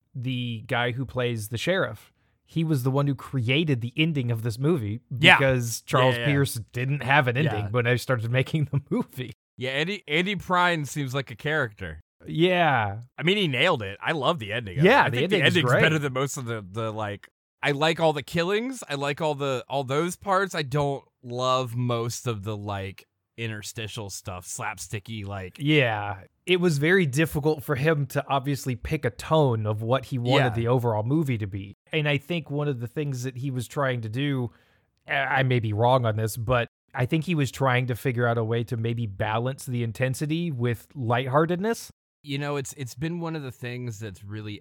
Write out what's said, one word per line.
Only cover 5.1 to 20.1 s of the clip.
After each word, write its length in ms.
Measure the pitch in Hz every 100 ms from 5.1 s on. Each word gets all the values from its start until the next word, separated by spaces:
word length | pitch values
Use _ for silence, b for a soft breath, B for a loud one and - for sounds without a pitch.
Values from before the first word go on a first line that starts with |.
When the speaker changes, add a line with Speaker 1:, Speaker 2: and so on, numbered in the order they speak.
| 120
Speaker 2:
Yeah. 180 | 170 175
Speaker 1:
because 440 | 135 127 117 110
Charles 320 | - 139 127 120
Speaker 2:
Yeah, 60 |
yeah, 40 | 120
yeah. 60 |
Speaker 1:
Pierce 220 | 143 139 117 -
didn't 320 | 123 131 143
have 240 | 135 143 123
an 80 | 120
ending 160 | 151 107 107
Speaker 2:
Yeah. 20 |
Speaker 1:
when 160 | 120 120
I 80 |
started 340 | 123 - 127 113
<laughs> 20 |
making 360 | 127 135 160 143
the 80 | 143 -
movie. 440 | 220 - - 127 - _ -
Speaker 2:
Yeah, 140 | 127
Andy, 320 | 135 165 208 -
Andy 260 | 151 185
Prine 500 | 202 - 180 180 170
seems 300 | 139 151 135
like 160 | 135 -
a 60 | 110
character. 640 | 147 156 123 104 90 78 - _ -
Speaker 1:
Yeah. 720 | 156 175 180 165 127 104 104 120 -
Speaker 2:
I 60 |
mean, 140 | 151 208
he 100 | 175
nailed 360 | 123 170 147
it. 160 | 98 98
I 80 | 117
love 280 | 160 131 170
the 120 | 101
ending 280 | 113 104 107
of 40 |
Speaker 1:
Yeah, 180 | 180 277
Speaker 2:
it. 20 | -
I 40 |
Speaker 1:
the 60 | 120
Speaker 2:
think 120 | 165
the 60 | 202
Speaker 1:
ending's 200 | 151 175
Speaker 2:
ending's 120 | 123
Speaker 1:
great. 120 | 147
Speaker 2:
better 160 | 160 156
than 120 | 139
most 240 | 127 139 -
of 80 | 117
the, 180 | 113 95
the, 240 | 104 113
like, 360 | 107 107 101 - _ _ _
I 80 | 139
like 300 | 139 160 160
all 120 | 165
the 100 | 147
killings. 580 | 131 165 170 208 247 254 -
I 80 | 143
like 240 | 143 139
all 160 | 160 139
the, 280 | 139 127 -
all 160 | 139
those 320 | 127 143 170